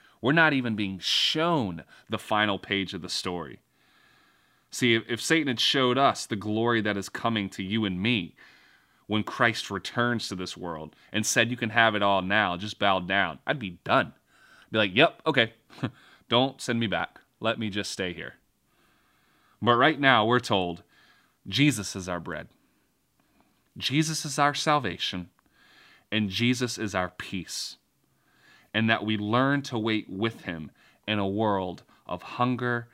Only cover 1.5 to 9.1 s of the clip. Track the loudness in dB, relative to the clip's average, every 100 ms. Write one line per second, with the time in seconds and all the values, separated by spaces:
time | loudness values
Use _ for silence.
1.5 | 0 -2 -4 -12 -18 -8 -6 0 2 2
2.5 | 0 -2 -2 -2 -6 -8 -6 -4 -6 -8
3.5 | -14 _ _ _ _ _ _ _ _ _
4.5 | _ _ 0 4 4 2 -4 0 0 0
5.5 | 0 0 2 2 4 2 2 -4 -6 -2
6.5 | 0 2 2 0 -2 -6 -4 -2 0 -2
7.5 | -6 -4 0 0 0 0 0 -2 -12 -20
8.5 | -20 _ _ _ _ -4